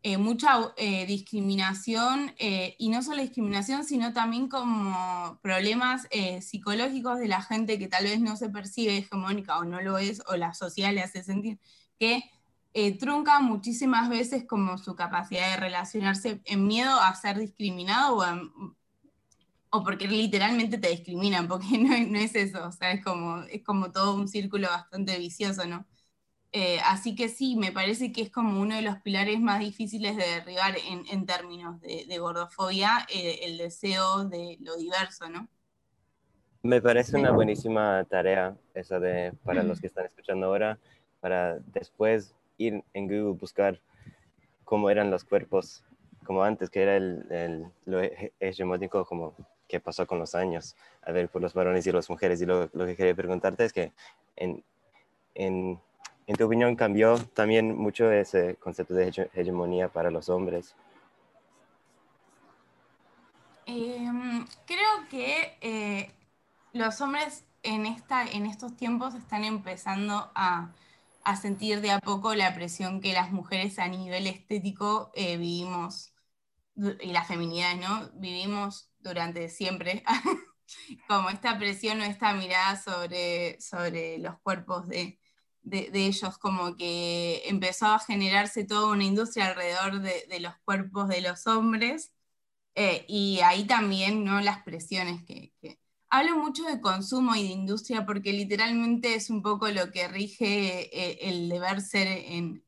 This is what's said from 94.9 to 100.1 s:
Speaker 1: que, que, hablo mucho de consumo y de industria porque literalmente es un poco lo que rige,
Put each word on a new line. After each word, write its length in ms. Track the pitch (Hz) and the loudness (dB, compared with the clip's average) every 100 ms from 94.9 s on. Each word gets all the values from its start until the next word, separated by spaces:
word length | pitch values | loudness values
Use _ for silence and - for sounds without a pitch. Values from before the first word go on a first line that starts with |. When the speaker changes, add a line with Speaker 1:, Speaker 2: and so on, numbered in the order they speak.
| 190 175 175 | -4 -4 -6
Speaker 1:
que, 280 | 170 - - _ | -10 -18 -20 _
que, 180 | 160 - _ _ _ | -20 -20 _ _ _
hablo 260 | 262 320 330 | 4 4 2
mucho 260 | 302 269 | 0 -4
de 160 | 330 269 | -4 0
consumo 540 | 202 190 196 254 254 220 | 0 0 0 2 4 4
y 60 | |
de 60 | 196 | 0
industria 500 | 190 190 220 220 220 208 | -2 -2 -4 -2 -4 -2
porque 260 | 202 196 | -2 -2
literalmente 840 | 202 202 208 226 233 233 233 233 | -2 -2 0 2 2 2 2 2
es 160 | 226 214 | 0 -2
un 120 | 220 | -2
poco 260 | 196 202 220 | 0 0 0
lo 200 | 196 180 | 0 -2
que 160 | 185 | -2
rige, 800 | 175 | -4